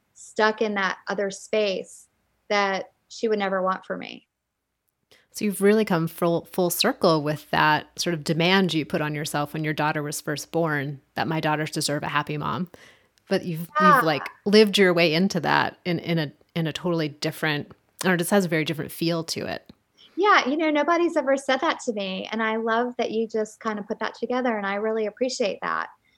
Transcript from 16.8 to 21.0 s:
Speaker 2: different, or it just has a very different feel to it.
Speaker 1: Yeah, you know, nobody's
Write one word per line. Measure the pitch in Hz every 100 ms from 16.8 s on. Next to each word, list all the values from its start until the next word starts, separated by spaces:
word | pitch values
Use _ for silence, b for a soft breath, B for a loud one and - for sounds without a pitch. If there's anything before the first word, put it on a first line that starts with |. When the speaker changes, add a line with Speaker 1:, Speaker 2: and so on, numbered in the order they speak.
| 180 165 151
Speaker 2:
different, | 139 160 - 160 147 - - _ -
or | 175
it | 175
just | 170
has | 202
a | 180
very | 160 156
different | 151 139
feel | - 165 165
to | 165 - -
it. | - - _ _ b b -
Speaker 1:
Yeah, | 415 359 247
you | 302
know, | 320
nobody's | 302 294 339